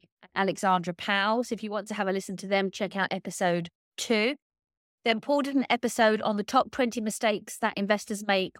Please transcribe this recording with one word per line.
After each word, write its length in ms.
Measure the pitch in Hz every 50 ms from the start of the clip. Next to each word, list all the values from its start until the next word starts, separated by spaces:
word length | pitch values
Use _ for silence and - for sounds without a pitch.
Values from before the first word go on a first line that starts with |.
| - _ _ _ -
and 80 | - -
Alexandra 580 | - 196 190 170 - - 190 185 180 170 180 175
Powell. 500 | - - - 202 196 196 214 220 240 247
So 100 | - 233
if 80 | 196
you 80 | 220 214
want 180 | 208 214 196 -
to 40 | 208
have 140 | 214 202
a 40 | 190
listen 240 | 190 196 190 - 190
to 100 | 175 -
them, 240 | 190 196 196 196 190
check 240 | - - 208 180 180
out 140 | 196 185 -
episode 580 | 196 190 - 196 175 - 196 180 170 175 170 170 - _ _ _ _
two. 400 | - - - 233 214 214 247 294 - _ _ _ _ _ _ _ _ _ _ _ _ -
Then 160 | 240 226 220
Paul 220 | - - 285 285 269
did 120 | 277 269
an 120 | 277 247 -
episode 500 | 240 240 - 233 - - 226 214 214 214 -
on 120 | - 214
the 80 | 202 202
top 280 | - - 262 - -
twenty 280 | - - 262 240 - 240
mistakes 600 | 214 214 - - - 220 214 185 - - - -
that 180 | 233 214 -
investors 480 | 202 202 196 208 202 - - 214 196 214
make 300 | 202 196 190 190 - - -